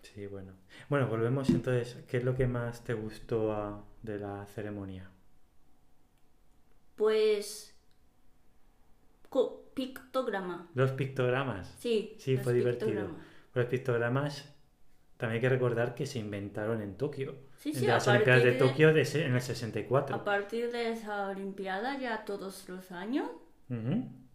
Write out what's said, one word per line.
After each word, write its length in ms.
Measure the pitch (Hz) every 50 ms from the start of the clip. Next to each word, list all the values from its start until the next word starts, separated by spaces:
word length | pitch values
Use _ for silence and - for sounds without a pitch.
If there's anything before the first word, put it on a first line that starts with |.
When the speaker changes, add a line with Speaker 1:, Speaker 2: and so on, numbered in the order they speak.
| -
Speaker 1:
Sí, 240 | - - 107 101
bueno. 260 | 98 98 98 98 95 92 - - - - - - -
Bueno, 180 | 143 143 127
volvemos 420 | 107 113 110 113 117 131 139 135 -
entonces. 480 | 165 - - 131 127 123 117 - - - -
¿Qué 100 | - -
es 60 | 123 120
lo 120 | 131 127
que 120 | 131 131
más 360 | 123 123 120 120 120 117 - -
te 100 | - 120
gustó, 600 | 107 107 107 - - - - 120 113 110 107 107
ah, 300 | 107 104 104 104 104 - - - -
de 180 | - 107 104 101
la 260 | 104 101 101 101 101
ceremonia? 640 | - - - 104 104 104 101 98 98 92 92 92 95 - _ - - - - - _ _ - - - - - - - - - - _ _ _ - - - - - - - - - - - - - - -
Speaker 2:
Pues, 800 | - 214 220 220 214 214 214 214 202 208 - - - - - - - _ - - - - - _ - - - - - - - _ - - - _ _ - - - - - - - _ - -
co-, 340 | - 262 - - - - - - -
pictograma. 960 | - 254 254 - - - - - 262 247 220 196 196 190 180 175 170 - - -
Speaker 1:
Los 160 | 123 135 131
pictogramas. 840 | 131 127 139 127 - 131 123 123 123 131 139 131 107 95 87 - - -
Speaker 2:
Sí, 360 | - 240 226 214 190 - - -
Speaker 1:
Sí, 160 | - 135 131
Speaker 2:
los 80 | 127 -
Speaker 1:
fue 100 | 123 120
divertido. 360 | 123 117 123 117 - 110 110
Speaker 2:
pictogramas. 340 | 107 101 101 90 - - - - - - - _ -
Speaker 1:
Los 120 | 127 120
pictogramas, 880 | - 135 123 - 131 120 117 117 120 123 135 147 147 147 - - - - - - _ _ _ - - - - _ - -
también 180 | _ 123 113 113
hay 40 | 117
que 80 | 120 127
recordar 460 | 135 120 127 117 113 117 120 123 -
que 100 | - 151
se 140 | - - 120
inventaron 640 | 107 107 104 101 101 101 101 107 107 110 117 110
en 140 | 104 101 95
Tokio. 380 | - 139 135 123 131 135 - - - - - -
Speaker 2:
Sí, 120 | - - 285
Speaker 1:
En 60 | 302
Speaker 2:
sí, 100 | - 127
Speaker 1:
las 200 | 123 117 117 -
Speaker 2:
a 40 | 127
Speaker 1:
Olimpiadas 320 | 123 123 - 127 127 127 120
de 60 | 123
Speaker 2:
partir 160 | 123 127 139
de 40 | 127
Speaker 1:
Tokio 220 | 131 156 156 156 156
de 120 | 156 131
se-, 200 | - - 147 165
en 100 | 135 127
el 60 | 123
sesenta 380 | 123 - 113 - 123 110 101 110
y 60 | 101
cuatro. 300 | - 123 139 139 - -
Speaker 2:
A 80 | - -
partir 480 | 202 202 202 202 - 226 233 240 240
de 200 | 240 240 233 226
esa 380 | 226 226 220 214 208 202 196 196
Olimpiada 680 | 196 190 196 196 190 - 190 190 185 196 220 262 285
ya 280 | 269 262 240 220 220 220
todos 420 | - 202 196 180 190 190 - -
los 240 | - 180 190 185 -
años 380 | 185 175 190 214 254 320 427 494 480 - - - - _ - -
Speaker 1:
Ujú. 340 | 123 117 110 123 170 240 262 - - - - -